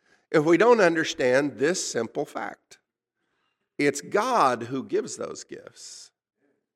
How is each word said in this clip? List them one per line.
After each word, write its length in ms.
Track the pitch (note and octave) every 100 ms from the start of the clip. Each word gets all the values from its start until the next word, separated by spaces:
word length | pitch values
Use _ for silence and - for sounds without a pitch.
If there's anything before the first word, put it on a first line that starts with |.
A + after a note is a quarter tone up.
| _ _ -
if 140 | E3
we 140 | D3+ E3+
don't 240 | A3+ A#3
understand 760 | F3 D#3+ D3+ - B2+ C3 D3 A2+
this 340 | C#3+ F3+ -
simple 360 | - A2+ - D3
fact. 540 | C#3+ A#2 - _ - _ _ _ _ _ _ _ _ _ -
It's 240 | C#3+ C#3
God 640 | - F#3 A#3+ A3+ C#3 A#2
who 200 | A#2 C3
gives 320 | G#2+ F3 - -
those 260 | - -
gifts, 680 | - - - - - - - _ _ _ _ _ _